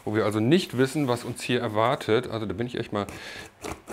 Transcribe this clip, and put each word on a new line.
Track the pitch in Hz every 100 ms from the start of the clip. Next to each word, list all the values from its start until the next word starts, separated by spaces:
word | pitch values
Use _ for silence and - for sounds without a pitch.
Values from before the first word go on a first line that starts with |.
wo | -
wir | 107
also | 104 107
nicht | 113 180 - 117
wissen, | 135 156 135
was | 120
uns | 113 120
hier | - 120
erwartet. | 120 104 113 147 - 113 123
Also | 113 107
da |
bin | 90 123
ich | -
echt | 113
mal, | 104 98 - - - - - - - -